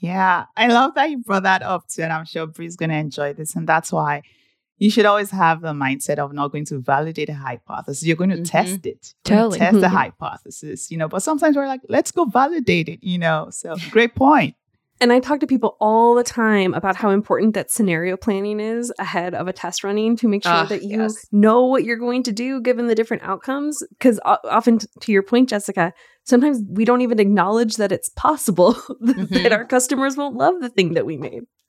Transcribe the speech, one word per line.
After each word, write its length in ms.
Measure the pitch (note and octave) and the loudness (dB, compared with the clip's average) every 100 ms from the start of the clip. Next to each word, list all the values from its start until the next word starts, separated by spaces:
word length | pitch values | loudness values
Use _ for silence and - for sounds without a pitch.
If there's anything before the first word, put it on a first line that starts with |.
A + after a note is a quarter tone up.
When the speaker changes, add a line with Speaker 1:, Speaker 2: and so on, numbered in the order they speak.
Speaker 1:
Yeah, 460 | F3 F#3 F#3 F3 - - | -6 0 0 0 -4 0
I 120 | A#3+ | 4
love 260 | A#3 C4+ | 4 4
that 160 | D4 D4+ | 2 -2
you 80 | C#4+ | -2
brought 240 | A#3 G3 | -4 -2
that 180 | F#3+ F#3+ | 2 0
up 240 | - F#3 - | 0 -6 -6
too. 160 | - | -8
And 100 | E3 | -4
I'm 100 | D#3+ | -6
sure 220 | D#3+ E3+ D#3+ | -6 -8 -8
Bree's 300 | D#3+ E3+ F3 | -10 -14 -6
gonna 180 | D#3+ | -4
enjoy 400 | D#3 D#3 C#3+ D3 | -2 -4 -4 -6
this. 200 | C#3+ D#3 | -6 -8
And 140 | - D#3+ | -8 0
that's 240 | D#3+ - | 0 0
why 300 | E3 D3+ D3 - _ _ _ _ _ | -4 -2 -4 -10 _ _ _ _ _
you 100 | G3+ | 0
should 140 | G#3+ G#3 | 4 4
always 240 | G#3 G3+ | 4 0
have 300 | F#3+ E3+ D#3+ | 0 0 0
the 140 | E3 | -4
mindset 440 | D3 C3+ C3+ - D3 | -4 -4 -4 -4 -4
of 140 | C#3+ | -4
not 180 | C#3+ D3 | -6 -6
going 140 | D3 | -6
to 160 | D3+ C#3+ | -8 -8
validate 480 | B2+ C#3 D#3 D#3+ D3+ | -2 -2 -2 -6 -8
a 60 | |
hypothesis. 680 | D3 C3+ A#2+ _ - - C#3 | -8 -10 -12 _ -14 -10 -8
You're 120 | E3 D#3+ | -2 0
going 140 | F#3 | 0
to 60 | F3 | -2
Speaker 2:
Mm-hmm. 80 | |
Speaker 1:
test 420 | E3+ E3 F#3 F#3+ - | -2 -2 -2 -4 -10
it. 280 | - - _ - | -12 -20 _ 0
You're 80 | G#3 | 2
gonna 60 | |
Speaker 3:
Totally. 160 | A3+ F#3 | 2 2
Speaker 1:
test 140 | F3 | 2
the 120 | G#3 F#3 | 4 4
Speaker 3:
Mm-hmm. 100 | F3+ | 2
Speaker 1:
hypothesis, 920 | B2+ - C#3+ - - - D3+ D#3 - | -2 -6 -12 -12 -18 -18 -14 -14 -10
you 60 | E3 | -6
know, 120 | D#3+ | -4
but 140 | - | -4
sometimes 340 | - D#4 D#4 C#4 | -4 0 2 0
we're 100 | C#4 | -2
like, 140 | C4 - | -6 -2
"Let's 200 | C4+ E4+ | -2 -2
go 140 | - | -2
validate 640 | D#4 B3 C4+ E4+ A#3+ F3 E3 | 0 2 0 0 0 0 -2
it," 120 | E3 | -8
you 160 | - F3+ | -6 -2
know? 300 | E3 D#3 D#3+ | 0 -2 -4
So 260 | - - E3 D#3+ | -12 -12 -10 -2
great 240 | A3 A#3 | 2 2
point. 400 | - C4 D4 D#3+ - _ _ _ _ | 2 4 4 2 -6 _ _ _ _
Speaker 4:
And 120 | A#3+ | 4
I 40 | B3 | 4
talk 200 | B3+ D4 | 2 -4
to 60 | C#4+ | 0
people 320 | C4 A3 - | 0 0 0
all 340 | G#3+ A3 A#3 | 2 4 4
the 80 | A#3+ | 4
time 520 | A#3+ - A3 G#3 F#3 | 2 0 2 2 2
about 200 | E3+ G3 | 0 -2
how 140 | F#3 G#3+ | 0 2
important 460 | G3 G#3 D3+ G#3+ | 0 0 2 2
that 160 | G#3+ - | 0 -4
scenario 480 | - G3+ E3 F3 F#3 | -2 0 0 -2 -4
planning 420 | - G3 G#3 G#3+ | -4 -4 -4 -6
is 320 | G#3+ A#3 A#3+ - | -4 -6 -6 -8
ahead 360 | F#3+ F#3 F3 | -6 -4 -4
of 140 | F3 F3 | -6 -6
a 40 | |
test 300 | F#3 E3+ F3 | -8 -8 -8
running 320 | G3 G#3 A3 A#3 | -4 -2 0 0
to 100 | A#3 | 0
make 140 | G3+ | 0
sure 100 | F#3+ | 0
Speaker 2:
Ah, 120 | E3+ | 0
Speaker 4:
that 180 | D#3+ G#3+ | 0 -4
you 180 | G3+ G#3+ | -4 -4
Speaker 2:
yes. 260 | A3 A3 - | -4 -6 -2
Speaker 4:
know 320 | G#3 G#3+ A#3 | 4 6 6
what 200 | B3+ C4 | 4 2
you're 120 | A3 A#3 | 0 -4
going 260 | A#3+ B3 | -2 -2
to 80 | B3 | -2
do 280 | G#3 B3 C4+ | -4 -4 -4
given 260 | A#3+ B3 A#3+ | -2 0 2
the 80 | |
different 280 | A3 A3+ A3+ | 0 0 -4
outcomes. 600 | - F#3+ - C4+ D4 D4 - _ | -4 -8 -6 -4 -4 -6 -12 _
'Cause 220 | C4 G#3 - | 2 4 2
o-, 100 | - | 0
often, 340 | - G#3+ A#3 A#3 | 2 2 4 2
t-, 80 | - - | 0 -12
to 100 | - | 0
your 120 | G3 | 0
point, 260 | G3 A#3+ B3+ | 2 2 2
Jessica, 460 | G#3 G3+ F#3+ F3 - _ _ | 0 -4 -2 -2 -2 _ _
sometimes 360 | - B3 D4 C4 G3+ | 2 4 4 0 -4
we 160 | F#3 | 0
don't 160 | A3+ B3 | 2 2
even 180 | B3 A3+ | 2 2
acknowledge 580 | G3+ G#3 F3+ A3 A#3 A3 | 4 4 4 2 0 0
that 160 | G3+ | -2
it's 180 | G3 - | -2 -6
possible 600 | - - D4+ - F3 F3+ | -4 -2 0 -2 4 4
<laughs> 280 | B3+ - B3+ | 4 -4 -4
that 160 | A#3 G3 | 0 0
Speaker 2:
Mm-hmm. 360 | F#3+ F#3+ G3 | 0 2 2
Speaker 4:
our 100 | G#3+ | 2
customers 540 | A#3 B3+ B3 C4+ C4+ C4+ | 2 0 2 0 -2 -2
won't 180 | C#4+ A#3+ | -6 0
love 240 | C#4 F#4 | 0 0
the 80 | B3+ | -4
thing 240 | A3 F3 | 0 0
that 120 | E3 G3 | 0 -2
we 100 | D3+ | -6
made. 280 | C#3+ - A#2+ _ | -10 -12 -18 _